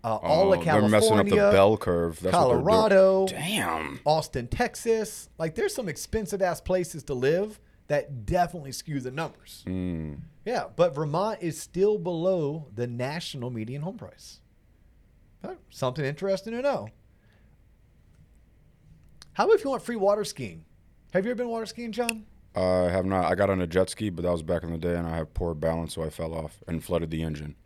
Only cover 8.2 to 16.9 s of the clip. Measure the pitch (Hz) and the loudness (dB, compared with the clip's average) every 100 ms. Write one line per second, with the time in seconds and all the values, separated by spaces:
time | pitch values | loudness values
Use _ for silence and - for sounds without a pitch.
8.2 | 104 175 175 180 139 123 - 143 127 127 | -2 2 2 -2 -12 -12 -6 -6 -6 -6
9.2 | 160 - - - - 92 92 82 78 73 | -6 -8 -20 -14 -6 -4 -4 -4 -6 -10
10.2 | - - - 240 113 - 175 143 156 160 | -14 -14 -6 -4 -6 0 0 2 -2 -2
11.2 | 208 214 170 147 - 175 202 208 170 170 | -2 -4 -6 -8 -8 0 2 2 -2 -2
12.2 | 175 185 147 156 147 104 120 120 123 160 | 0 2 0 -4 -10 -6 -6 -4 -6 -6
13.2 | - 139 135 120 110 135 160 208 104 - | -8 -8 -8 -6 -6 -6 -8 -10 -16 -18
14.2 | - - _ _ _ _ _ _ _ _ | -20 -20 _ _ _ _ _ _ _ _
15.2 | _ _ - 370 _ - 131 135 135 147 | _ _ -16 -16 _ -4 -4 -2 -6 -4
16.2 | 196 190 208 233 277 233 107 | -2 -2 -4 -2 0 -2 -4